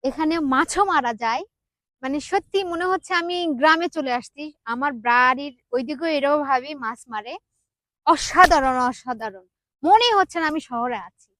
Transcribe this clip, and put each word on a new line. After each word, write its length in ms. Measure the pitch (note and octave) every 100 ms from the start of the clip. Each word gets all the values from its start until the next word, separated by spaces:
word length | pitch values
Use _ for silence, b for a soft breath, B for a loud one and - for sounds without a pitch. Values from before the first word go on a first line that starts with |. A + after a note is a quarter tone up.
এখানে 360 | C4 C4+ D#4 E4+
মাছও 460 | C#4+ B3+ E4 F4+ G4
মারা 280 | D#4+ A#3+
যায়। 300 | A3 A3+ B3 G4+ _ _ _ _ _
মানে 180 | C4 C#4+
সত্যি 440 | - G4 - G4
মনে 220 | F#4 E4+ F#4
হচ্ছে 280 | F#4 -
আমি 340 | F4+ E4+ F4+ E4+
গ্রামে 420 | B3+ D4+ D#4+ E4+
চলে 240 | E4 C4+
আসছি। 400 | A#3+ - C#4+ D4+ _ -
আমার 280 | A#3+ C#4+
বাড়ির 680 | A#3+ A#3 A#3+ B3+ C4 C#4+ B3 _
ওইদিকেও 360 | B3 B3 C#4 E4
এরকম 360 | D4+ C#4 D4
ভাবেই 320 | C#4 C4 C4+ D4
মাছ 280 | A#3 A#3+ -
মারে। 300 | A3 A3 F4 _ _ _ _ _ _ -
অসাধারণ, 720 | D#4+ - D#4+ F#4 D#4+ C4+ B3+
অসাধারণ। 680 | B3+ A#3+ B3 A#3 A3 F#3+ F#3 _ _ _
মনেই 300 | D4+ G#4+ A#4+
হচ্ছে 260 | G#4 F#4 E4+
না 80 | D#4+
আমি 120 | D4+
শহরে 380 | - A#3+ B3 A3+
আছি। 360 | F3+ _ _